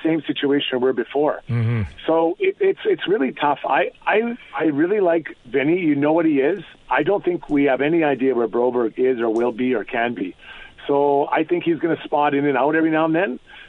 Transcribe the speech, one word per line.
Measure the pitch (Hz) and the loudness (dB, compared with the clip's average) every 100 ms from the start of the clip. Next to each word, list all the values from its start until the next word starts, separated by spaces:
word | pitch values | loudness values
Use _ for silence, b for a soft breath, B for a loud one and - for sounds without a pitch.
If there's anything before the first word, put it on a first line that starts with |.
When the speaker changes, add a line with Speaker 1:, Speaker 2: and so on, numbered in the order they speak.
Speaker 1:
same | 160 160 147 | 0 -2 -2
situation | 139 143 143 - 127 | -2 0 0 0 0
we | 131 | 0
were | |
before. | 123 - 139 151 - - | 0 -2 0 0 -2 -4
Speaker 2:
Mm-hmm. | 120 113 117 95 - - | -2 0 -2 -4 -6 0
Speaker 1:
So | 330 330 381 | 2 2 0
it, | 392 - | -2 2
it's, | 392 - | 0 0
it's | - 156 - | 0 -2 0
really | 208 113 | 0 0
tough. | - 147 139 | 0 0 0
I, | - 147 - - 160 | 0 0 0 -4 -2
I, | 202 233 240 - - | 0 0 -4 -10 -4
I | |
really | 160 143 175 214 | -2 0 0 2
like | 175 170 151 - - | 2 0 -2 -14 -6
Vinny. | 135 139 180 | -2 2 2
You | 160 | 2
know | 139 147 | 2 2
what | 165 160 | 2 2
he | 139 | 2
is. | 139 190 - - - | 2 0 -6 -14 -2
I | 131 | 0
don't | 151 202 | 0 0
think | 180 175 - | -2 -4 -2
we | 147 | 2
have | 143 127 | 2 2
any | 143 170 | 2 2
idea | 151 127 131 | 2 2 0
where | 120 113 | 0 0
Broberg | 117 123 120 110 - | 0 0 0 -2 0
is | 127 123 | 0 0
or | 113 | 0
will | 110 120 | 0 0
be | 110 127 | 0 -2
or | 117 | -2
can | 95 123 117 | -2 -2 -2
be. | 117 92 - B B B B - | -2 -8 -10 B B B B -2
So | 143 143 139 - | 0 2 2 0
I | 135 | 0
think | 156 175 | 0 -2
he's | 165 165 | -2 -2
gonna | 170 156 | -2 -4
spot | - 151 147 | -2 0 2
in | 143 143 | 2 0
and | 127 | 2
out | 139 | 2
every | 160 160 | 2 2
now | 156 | 2
and | 160 | 2
then, | 160 208 247 - B | 0 -2 -4 -14 B